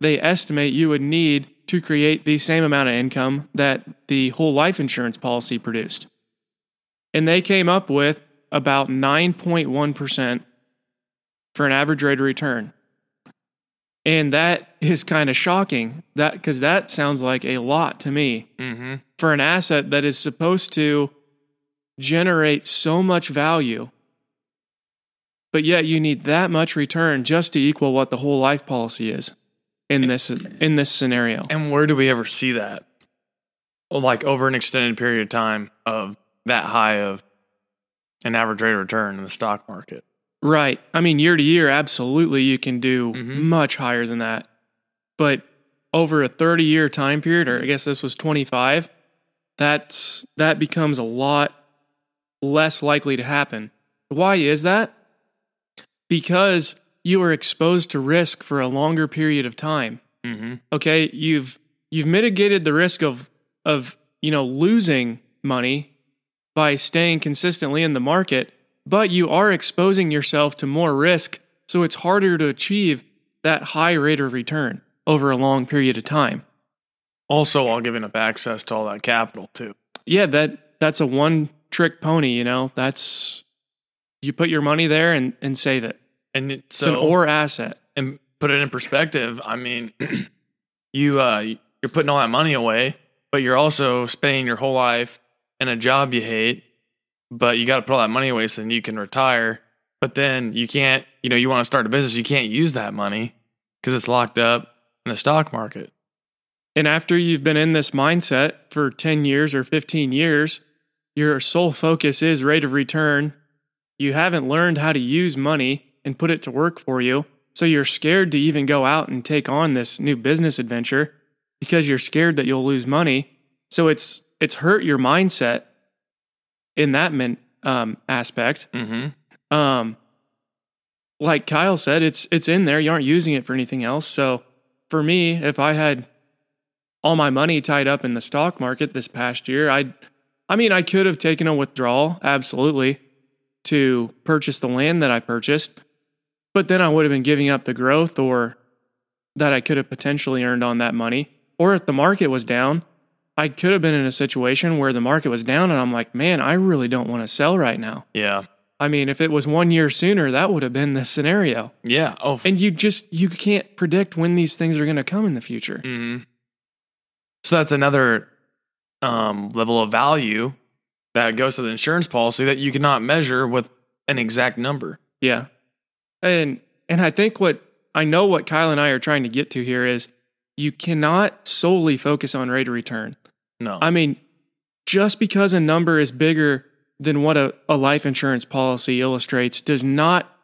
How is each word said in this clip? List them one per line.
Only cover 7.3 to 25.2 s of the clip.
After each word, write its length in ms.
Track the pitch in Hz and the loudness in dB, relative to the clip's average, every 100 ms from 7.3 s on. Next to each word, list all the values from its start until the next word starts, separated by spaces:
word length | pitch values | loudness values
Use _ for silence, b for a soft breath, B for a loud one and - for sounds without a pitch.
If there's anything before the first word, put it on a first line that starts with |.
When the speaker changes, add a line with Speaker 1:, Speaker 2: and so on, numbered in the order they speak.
| 180 | 2
Speaker 1:
came 300 | 185 190 175 | 2 2 4
up 180 | 185 190 | 2 0
with 340 | 139 143 151 _ _ - | 0 0 -2 _ _ -6
about 380 | 147 135 139 135 | -2 0 0 0
nine 460 | 131 135 151 175 | -2 0 2 0
point 340 | 170 170 170 143 | -2 -2 -2 0
one 240 | 135 147 | -2 -2
percent 500 | 143 139 - 123 123 - _ _ _ _ _ _ _ _ _ _ | -4 -6 -2 -2 -4 -8 _ _ _ _ _ _ _ _ _ _
for 120 | - 143 | -2 0
an 60 | |
average 300 | 135 147 147 | 2 0 0
rate 160 | 143 135 | 0 0
of 60 | |
return. 480 | 135 131 147 120 104 _ _ _ _ _ _ _ _ _ _ _ _ _ 156 | 0 -2 -4 -4 -6 _ _ _ _ _ _ _ _ _ _ _ _ _ 0
And 240 | 160 147 | 0 2
that 420 | 143 170 175 - - | 2 0 -2 -6 -4
is 240 | 151 160 | 0 0
kinda 300 | - 156 139 | 0 0 0
shocking, 680 | 127 - 185 196 127 113 151 - | 0 0 0 0 -2 -4 -10 -10
that, 280 | 143 156 185 | -2 -2 -2
'cause 180 | - 131 | -6 -2
that 300 | 143 190 - | 0 0 -2
sounds 300 | - 143 139 | -4 -2 -2
like 240 | 127 127 | -2 -2
a 140 | 131 127 | -2 -4
lot 420 | 123 156 160 - | -2 0 -2 -4
to 100 | 143 | -6
me 380 | 143 139 113 - - | -2 -2 -4 -10 -14
Speaker 2:
Mm-hmm. 360 | 127 117 127 135 _ - | -12 -10 -12 -14 _ -2
Speaker 1:
for 160 | 160 | 0
an 60 | 147 | 2
asset 500 | 151 180 - 147 - | 2 2 2 0 0
that 120 | 143 | 0
is 160 | 143 127 | 0 -2
supposed 540 | 147 - 165 185 - | -6 -2 0 0 -2
to 380 | 160 151 147 139 _ _ _ _ _ _ _ _ - | -2 0 0 -2 _ _ _ _ _ _ _ _ -10
generate 640 | 135 165 185 165 151 147 | -2 0 2 2 2 0
so 380 | - - 160 170 | -2 -4 0 0
much 260 | 185 175 - | 2 0 0
value, 600 | 143 151 165 127 113 123 _ _ _ _ _ _ _ _ _ _ _ _ _ | -2 0 0 0 -4 -10 _ _ _ _ _ _ _ _ _ _ _ _ _